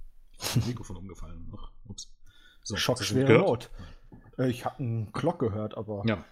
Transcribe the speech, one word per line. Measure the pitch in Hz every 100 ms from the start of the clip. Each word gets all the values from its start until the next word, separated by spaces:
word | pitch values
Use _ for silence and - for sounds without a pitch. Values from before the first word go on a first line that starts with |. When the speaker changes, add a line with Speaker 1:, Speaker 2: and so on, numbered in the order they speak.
| - - - -
Speaker 1:
Ist | - 120
das | 113
Mikrofon | 117 101 87
<laughs> |
umgefallen. | 95 85 80 82 82
Ach, | - - - -
ups. | - - - - - - -
So, | -
hast | 98
du |
Speaker 2:
Schockschwere | - 123 98 127 135
Speaker 1:
gehört? | - 185
Speaker 2:
Not. | 117 - - - - - - - -
Äh, | 131
ich | 120 123
hab | -
einen | 120 113 104
Glock | - 147 -
gehört, | 117 107 107 -
aber | 104 101 107
Speaker 1:
Ja, | 95 -